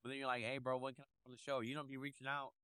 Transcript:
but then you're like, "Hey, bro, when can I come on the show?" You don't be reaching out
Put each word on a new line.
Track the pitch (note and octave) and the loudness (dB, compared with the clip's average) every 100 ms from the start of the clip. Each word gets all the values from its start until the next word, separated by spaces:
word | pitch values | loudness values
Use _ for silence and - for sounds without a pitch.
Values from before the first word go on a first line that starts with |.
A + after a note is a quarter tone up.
but | B2+ | -4
then | C3+ | 0
you're | C3+ | 2
like, | B2 | 4
"Hey, | A2+ C3+ | 2 2
bro, | B2+ C3 | 2 2
when | C3 B2 | 2 -6
can | |
I | C#3 _ | -16 _
come | - | -18
on | |
the | B2 | -10
show?" | - C3+ | 0 2
You | A2+ C#3+ | 2 -2
don't | C#3 | -4
be | C3+ | -4
reaching | C#3+ - C3 | -4 -4 -2
out | C#3+ C3+ _ | -2 -2 _